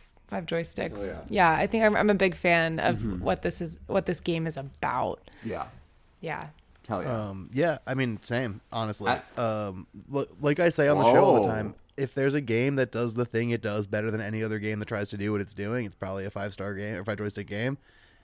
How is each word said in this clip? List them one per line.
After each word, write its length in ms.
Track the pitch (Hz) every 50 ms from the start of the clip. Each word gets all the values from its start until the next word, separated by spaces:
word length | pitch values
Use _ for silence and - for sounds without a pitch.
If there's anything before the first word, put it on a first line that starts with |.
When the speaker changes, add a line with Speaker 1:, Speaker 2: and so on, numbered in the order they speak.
| - _ _ _ _ -
Speaker 1:
five 180 | 208 196 165
joysticks. 540 | - 170 165 165 - - 196 190 - - 202
Speaker 2:
Oh, 60 | 202
yeah. 160 | 185 - - - -
Speaker 1:
Yeah, 220 | 214 208 180 165
I 140 | 160 143 180 196
think 160 | 220 220 220
I'm, 120 | 214 208
I'm 140 | - 202 208
a 40 | 202
big 200 | 185 196 185 180
fan 440 | - - 180 170 170 165 165 160 -
of 180 | - - 117 104
Speaker 2:
Mm-hmm. 260 | 117 107 92 90 92
Speaker 1:
what 180 | 185 196 -
this 180 | - 175 170 -
is, 200 | 175 156 170 - - -
what 180 | 196 196 185
this 140 | - 175 -
game 260 | - 180 165 165 160
is 100 | 165 151
about. 760 | 143 135 139 - - 151 139 120 127 - 92 - - - - - - -
Speaker 2:
Yeah. 220 | 113 92 80 - - - - - _ _ _ _ _ _ _
Speaker 1:
Yeah. 260 | 170 165 147 - 156 151 - - _ _ _ _ - -
Speaker 2:
Hell 140 | 107 -
yeah. 260 | - 135 117 110 104 101
Speaker 3:
Um, 200 | 98 95 90 - 120
yeah, 240 | 135 165 170 147 - - -
I 80 | 131
mean, 240 | 135 131 120 107 98
same, 400 | - - 120 123 131 110 98 110 - _
honestly. 400 | - 117 113 107 104 - 104 113
Speaker 2:
I 300 | 131 - - - - -
Speaker 3:
Um, 460 | 120 113 107 107 104 101 92 92 - - - 101 - - 135
l-, 120 | 139 - - - -
like 180 | 143 143 147 180
I 100 | 170 170
say 180 | - - 143 143
on 80 | 147 95
the 60 | 107
show 180 | 117 127 - 147
all 120 | - 135
the 60 | 113
Speaker 2:
Whoa. 60 | 101 90
Speaker 3:
time, 280 | 110 110 107 107 - - - _ _ -
if 160 | 139 120 -
there's 200 | 139 135 139 139
a 60 | 151
game 340 | 139 113 110 117 127 139 143
that 160 | 135 131 -
does 240 | - 113 120 120 110
the 100 | 123 123
thing 240 | 117 - 113 120 120
it 100 | 117 110
does 260 | 107 107 104 107 104 98
better 240 | 107 107 107 113
than 100 | 107 110
any 220 | 104 104 110 110 110
other 160 | 107 107 107
game 180 | 104 107 107 104
that 80 | 107 -
tries 220 | 117 101 104 -
to 80 | 107 101
do 140 | 101 107
what 100 | 107 101
it's 120 | 98 - -
doing, 300 | 95 101 104 120 127 113 98
it's 80 | -
probably 300 | _ 98 95 95 98 95
a 40 | 104
five-star 460 | - 101 - 104 98 - 98 101 101
game 200 | 95 104 107 110 87
or 60 | 101
five 140 | 110 104 98
joystick 300 | 104 107 - 107 98 -
game. 300 | 101 104 117 131 135 - _ _ _ _ _ _ _ _